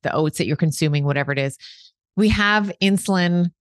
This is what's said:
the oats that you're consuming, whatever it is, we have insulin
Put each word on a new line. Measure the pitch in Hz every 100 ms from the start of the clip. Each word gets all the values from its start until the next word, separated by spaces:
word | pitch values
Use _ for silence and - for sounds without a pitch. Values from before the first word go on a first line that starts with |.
the | -
oats | 139 156 -
that | -
you're | 147
consuming, | 165 143 156 147
whatever | 143 143 139
it | 139
is, | 135 - - - - _ _ -
we | 214
have | 208 208 214 202 175
insulin | 196 196 - 190 175 175 175 _